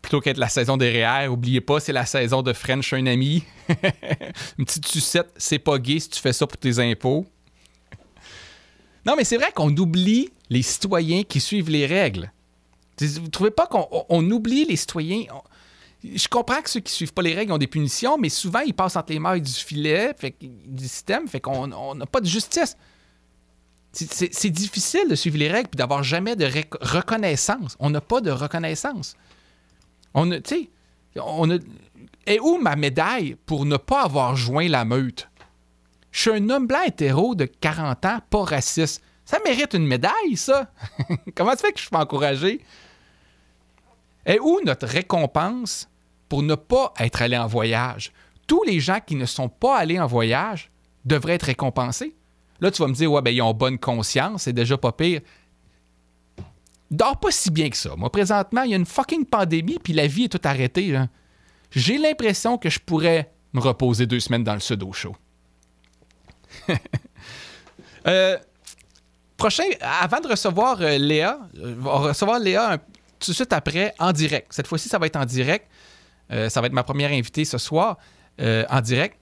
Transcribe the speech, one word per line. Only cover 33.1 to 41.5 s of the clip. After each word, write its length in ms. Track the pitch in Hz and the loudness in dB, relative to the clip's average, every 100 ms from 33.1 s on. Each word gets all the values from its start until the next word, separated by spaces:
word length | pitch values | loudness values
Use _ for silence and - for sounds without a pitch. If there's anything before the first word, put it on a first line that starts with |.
| 247 156 123 | 0 -2 -6
pour 220 | - 151 143 | -4 -2 2
ne 100 | 143 | 0
pas 260 | - 277 | 2 2
avoir 340 | 226 139 127 131 | 2 2 2 2
joint 300 | 120 135 175 | 0 0 2
la 200 | 139 113 | 2 2
meute ? 420 | 123 131 - - _ - _ _ _ _ _ _ | 0 0 -6 -16 _ -20 _ _ _ _ _ _
Je 100 | - | 0
suis 100 | 226 | 2
un 180 | 220 208 | 2 2
homme 180 | 269 247 | 2 2
blanc 160 | 269 370 | 2 0
hétéro 480 | - 143 135 220 | 0 2 4 2
de 100 | 220 | 2
quarante 600 | 131 _ 156 156 151 123 185 | -2 _ -2 -2 -2 0 -2
ans, 120 | 226 - | -2 -2
pas 120 | 208 | 0
raciste. 600 | 180 147 - - 156 - _ _ - | 2 0 0 0 0 -2 _ _ -4
Ça 120 | 294 | 0
mérite 300 | 392 247 285 | 2 2 2
une 120 | 190 156 | 2 2
médaille, 500 | 127 165 440 392 220 | 2 2 2 0 -2
ça. 360 | - 277 254 _ - - | 2 2 2 _ -14 -8
<laughs> 340 | 139 175 - - | -4 -4 -6 -2
Comment 140 | 190 | 0